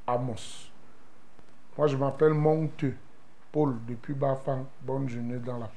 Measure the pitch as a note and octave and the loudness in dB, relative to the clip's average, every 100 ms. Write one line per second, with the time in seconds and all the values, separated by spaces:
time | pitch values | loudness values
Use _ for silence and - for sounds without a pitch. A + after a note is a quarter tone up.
0 | - A#2+ C3 G#2+ - - - - - - | 0 2 2 -2 -6 -6 -6 -8 -8 -8
1 | - - - - - - - - D3 C3+ | -8 -8 -8 -8 -8 -8 -8 2 4 4
2 | C#3 - D#3 D3+ D#3 D#3 D#3 - D3 - | 2 6 6 8 6 4 2 0 0 -2
3 | - - - - - D3+ D3 A#2 A2+ A#2 | -6 -10 -10 -10 -2 2 2 2 -4 -6
4 | - C#3 C#3 C3+ - C3 C#3 - C3 C3+ | -4 0 2 2 0 -2 -2 -6 -2 -2
5 | C3+ A#2+ A#2+ B2 B2 A#2+ A2+ | -2 -2 -2 -4 -4 -4 -6